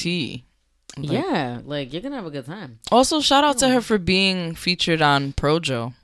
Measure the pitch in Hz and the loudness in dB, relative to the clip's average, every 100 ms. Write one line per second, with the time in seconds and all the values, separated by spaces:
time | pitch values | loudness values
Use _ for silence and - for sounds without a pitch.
0 | 170 175 110 123 - _ _ _ - - | -2 -2 -4 -8 -16 _ _ _ -18 -10
1 | 147 208 370 196 123 120 131 147 127 160 | -4 -2 -2 -2 -2 -6 -8 -8 -8 -8
2 | 262 269 165 143 123 202 139 113 - 233 | -8 -10 -10 -10 -10 -12 -14 -12 2 2
3 | 262 320 - 277 294 254 269 254 220 214 | 4 2 4 4 4 4 2 2 2 0
4 | 170 185 190 185 165 165 180 175 175 160 | 2 2 2 0 -4 -4 -2 -2 0 4
5 | 147 139 139 - 143 165 156 120 120 - | 4 4 0 -2 0 2 0 -4 -6 -10